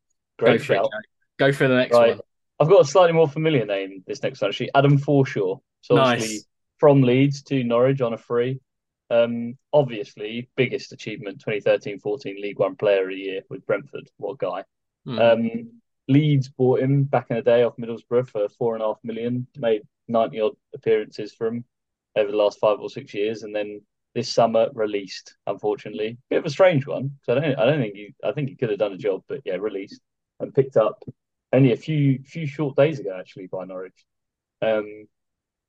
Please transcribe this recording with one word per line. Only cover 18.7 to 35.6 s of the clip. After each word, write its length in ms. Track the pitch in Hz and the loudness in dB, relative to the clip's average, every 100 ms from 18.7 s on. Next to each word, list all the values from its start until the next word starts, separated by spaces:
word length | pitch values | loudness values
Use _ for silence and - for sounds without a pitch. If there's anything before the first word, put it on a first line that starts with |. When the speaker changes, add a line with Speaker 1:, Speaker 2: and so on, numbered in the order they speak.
| 113 | -2
Speaker 2:
and 80 | |
a 40 | 107 | -4
half 100 | 104 | -6
million, 440 | 117 110 120 123 127 143 | -8 -8 -6 -6 -8 -4
made 240 | 117 107 - _ - | -2 -2 -4 _ -4
ninety 340 | 113 113 110 | 0 0 -2
odd 120 | 107 - _ | -4 -4 _
appearances 600 | - 113 107 107 - 104 | -6 0 0 -2 -10 -14
for 140 | - 113 | -6 -6
him 160 | 120 123 _ _ _ _ 107 | -6 -12 _ _ _ _ -2
over 140 | 104 | 0
the 60 | 104 | 2
last 220 | 104 - | 0 2
five 200 | 107 101 | 0 0
or 100 | 104 | -4
six 240 | - - | -12 -10
years, 300 | 104 107 110 | -4 -4 -6
and 120 | 107 104 | -8 -8
then 260 | 104 104 _ _ _ 120 | -8 -10 _ _ _ -8
this 140 | 110 | -4
summer 400 | - 117 113 113 | 2 2 4 0
released, 600 | 117 107 101 95 - - _ - | 0 -4 -4 -8 -16 -20 _ -10
unfortunately. 720 | 101 104 101 107 107 107 123 - | -6 -4 -4 -6 -8 -8 -8 -4
Bit 100 | 285 | -4
of 60 | 170 | -2
a 40 | |
strange 360 | 139 185 147 - | 2 4 4 -2
one, 240 | - 139 - - | -6 -8 -8 -2
'cause 120 | 123 | -2
I 20 | |
don't, 200 | 156 - | 0 0
I 60 | 117 | 2
don't 140 | 156 | 0
think 160 | 107 101 | -2 -8
he, 180 | 101 - | -18 -10
I 80 | 104 | -6
think 180 | 107 196 | -4 -6
he 60 | - | -4
could 160 | 113 | -4
have 80 | 101 | -2
done 140 | 104 | -4
a 40 | 92 | -4
job, 260 | 104 90 - | -4 -4 -6
but 140 | 87 - | -12 -8
yeah, 100 | 92 | -6
released 460 | 107 98 98 - _ _ _ - | -6 -8 -12 -18 _ _ _ -14
and 140 | - | -6
picked 220 | - 135 113 | -2 0 2
up 260 | 107 - - - _ _ - | 0 -2 -18 -20 _ _ -2
only 180 | 127 135 | 4 4
a 60 | 110 | 2
few, 420 | - 151 139 131 - | -2 0 2 0 -4
few 200 | 165 147 | -12 -10
short 300 | - 147 139 | -6 -4 2
days 240 | 151 139 | 0 0
ago, 160 | 95 92 | -10 -10
actually, 300 | 92 104 92 | -14 -18 -14
by 160 | 95 92 | -12 -12
Norwich. 400 | 92 95 _ _ _ _ _ _ - | -14 -14 _ _ _ _ _ _ -6
Um, 460 | 110 107 107 107 107 _ _ _ _ _ | -2 -2 -4 -12 -20 _ _ _ _ _